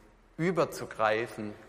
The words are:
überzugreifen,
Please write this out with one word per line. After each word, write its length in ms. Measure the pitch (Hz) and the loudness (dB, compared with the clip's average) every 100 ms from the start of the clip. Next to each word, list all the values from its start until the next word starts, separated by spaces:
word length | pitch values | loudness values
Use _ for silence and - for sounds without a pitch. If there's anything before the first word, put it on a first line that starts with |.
| - - - - | -20 -20 -12 -2
überzugreifen, 1160 | 170 165 139 - 117 - 110 107 120 - 107 101 | 0 2 0 -2 -8 0 2 2 0 -6 -8 -10